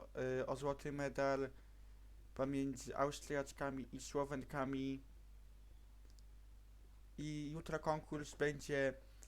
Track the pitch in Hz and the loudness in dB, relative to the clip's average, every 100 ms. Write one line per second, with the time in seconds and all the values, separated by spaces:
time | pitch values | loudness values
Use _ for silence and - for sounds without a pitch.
0 | - 135 127 131 135 131 143 139 147 143 | 0 0 2 4 2 2 2 2 0 0
1 | 139 131 139 135 131 - - - - - | 0 4 6 6 2 -2 -16 -16 -16 -16
2 | - - - - 135 139 139 123 120 - | -16 -16 -10 0 2 4 2 0 -2 2
3 | 143 147 - 143 139 - 139 135 120 135 | 2 2 0 0 0 -2 -2 -2 -6 -6
4 | - 143 143 139 - 147 135 135 135 135 | 0 2 2 0 -2 0 2 2 0 -2
5 | - - - - - - - - - - | -6 -16 -16 -16 -16 -16 -16 -16 -16 -16
6 | - - - - - - - - - - | -16 -16 -16 -18 -18 -18 -18 -18 -18 -18
7 | - - 151 151 147 160 - 156 160 156 | -14 -6 -4 -2 -2 -4 0 2 4 2
8 | - 151 147 - 147 147 - 139 135 131 | 2 -4 -2 4 4 4 2 6 6 4
9 | - - | -10 -16